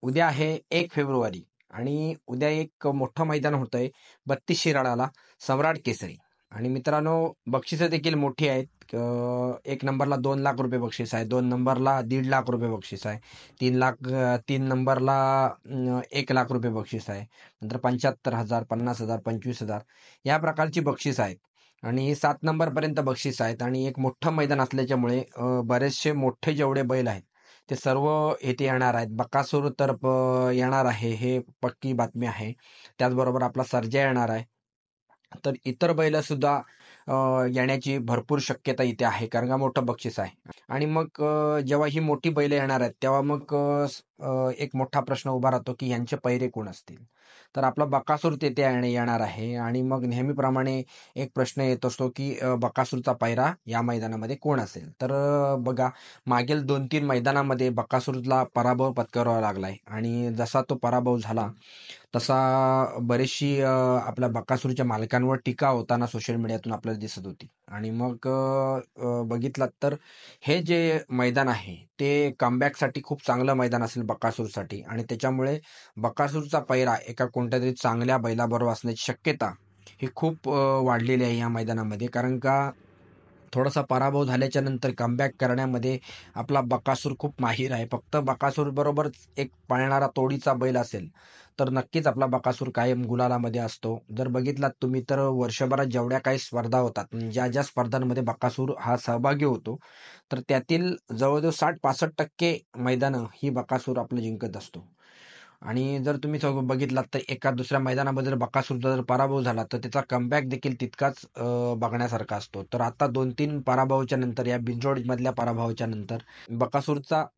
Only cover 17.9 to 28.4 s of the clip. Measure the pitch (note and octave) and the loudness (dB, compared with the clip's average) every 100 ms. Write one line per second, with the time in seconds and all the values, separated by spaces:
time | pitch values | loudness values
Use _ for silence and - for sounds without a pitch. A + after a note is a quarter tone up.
17.9 | B2 C3+ B2+ - A#2 A2 A#2 A2+ A2+ A#2+ | 2 0 0 -2 -2 0 -2 -2 -2 -2
18.9 | A#2 A2 A2+ A#2 A2+ B2 A#2+ G#2+ G#2 - | -2 -2 -4 -2 -4 -4 -6 -6 -6 -8
19.9 | _ - _ C3+ D3+ D#3 D#3 D#3 E3+ D3 | _ -20 _ 0 2 2 0 0 2 0
20.9 | C3 C#3+ C3 G#2+ F#2 _ _ _ _ A2+ | 0 -2 0 -2 -4 _ _ _ _ -4
21.9 | B2+ C3+ D3 D3+ D3 D#3 D#3+ D#3+ C#3 D3+ | -2 0 0 0 0 0 2 2 2 0
22.9 | D3+ C3+ B2+ C#3+ B2+ A2+ A#2 B2 C3 C3 | 0 0 0 -2 -2 -2 0 -2 0 -2
23.9 | C3 C3 - D#3 D#3 C#3+ C#3+ C3 C3 B2+ | 0 -2 0 -2 0 2 2 2 0 0
24.9 | C3+ A#2+ B2 C3 - B2 B2+ A#2 B2 C#3 | 2 2 0 -2 -4 -2 0 2 2 2
25.9 | D3 D#3 D3 C3 B2 - D3 C#3+ C#3 B2+ | 0 0 2 0 0 -2 2 2 2 2
26.9 | C3 A#2+ G2 - _ _ - _ C3 C#3+ | 2 0 -2 -8 _ _ -20 _ -4 0
27.9 | C3 D3 D#3 D3+ - | 2 2 2 2 0